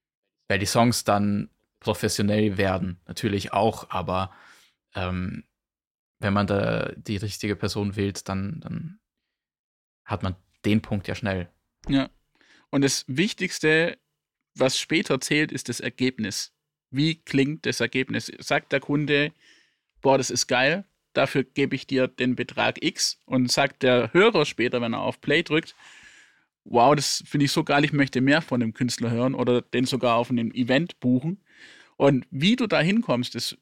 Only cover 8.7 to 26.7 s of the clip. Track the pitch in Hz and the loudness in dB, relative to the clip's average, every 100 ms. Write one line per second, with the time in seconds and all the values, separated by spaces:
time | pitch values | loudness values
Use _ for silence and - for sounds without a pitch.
8.7 | - 160 202 _ _ _ _ _ _ _ | -10 -10 -14 _ _ _ _ _ _ _
9.7 | _ _ _ - 104 95 87 _ _ 107 | _ _ _ -8 -6 -4 -6 _ _ 0
10.7 | 110 - 104 - - 101 95 87 _ _ | 0 0 -4 -6 -6 -4 -4 -6 _ _
11.7 | _ - 139 131 - _ _ _ _ _ | _ -2 0 0 -8 _ _ _ _ _
12.7 | 139 139 - - 131 196 - 185 - 156 | 0 2 0 -4 -2 -2 -2 -6 -2 2
13.7 | 156 170 - _ _ _ _ _ - 131 | 4 2 -4 _ _ _ _ _ -2 0
14.7 | - - 160 - 160 - 151 151 135 - | 0 -2 -2 0 -2 0 0 0 -4 -8
15.7 | 117 127 - 127 127 107 - - _ _ | -8 -8 -2 -2 -2 -6 -6 -10 _ _
16.7 | _ _ 127 156 160 - 139 139 160 123 | _ _ -2 0 -2 -2 0 0 0 -6
17.7 | 123 117 131 131 113 - - - 147 - | -2 -2 -2 -4 -6 -8 -12 -2 -2 0
18.7 | 139 - 143 147 147 147 - _ _ _ | -4 -2 -2 0 0 0 -6 _ _ _
19.7 | _ _ _ 135 135 127 - - 123 131 | _ _ _ 2 2 2 -4 0 2 2
20.7 | 175 196 _ _ - 135 139 127 - 139 | 0 -6 _ _ 0 0 0 -2 -2 -2
21.7 | 139 - 131 127 - 127 123 120 - 117 | -2 -2 0 0 0 -2 -2 -4 -2 -2
22.7 | 117 160 - - - - 131 123 - 139 | 0 -4 -2 -4 -6 -4 0 2 2 0
23.7 | - 131 123 113 170 214 208 147 - 117 | 2 4 4 4 4 6 4 0 0 -2
24.7 | 123 117 110 98 - - 151 170 151 - | 0 -2 -2 -4 -6 -2 0 2 -2 -2
25.7 | - - - - - _ _ _ _ - | -10 -20 -20 -20 -20 _ _ _ _ 0